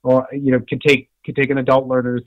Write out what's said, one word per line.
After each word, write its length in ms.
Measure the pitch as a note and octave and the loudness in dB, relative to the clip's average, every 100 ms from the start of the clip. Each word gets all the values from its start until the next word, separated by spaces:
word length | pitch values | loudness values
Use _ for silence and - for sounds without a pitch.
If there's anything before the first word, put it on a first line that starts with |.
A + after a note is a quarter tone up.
or, 240 | B2+ B2+ C3 | 2 0 0
you 200 | C#3+ C#3 | -4 0
know, 80 | B2+ - | 0 -2
could 140 | - | -2
take, 280 | D3+ C3+ - _ - | 2 0 -2 _ -8
could 100 | C#3+ | -4
take 140 | C3+ | -2
an 80 | C3+ | -2
adult 280 | B2+ C3+ C3 | 2 2 2
learner 320 | B2+ B2 B2 | -2 -2 -6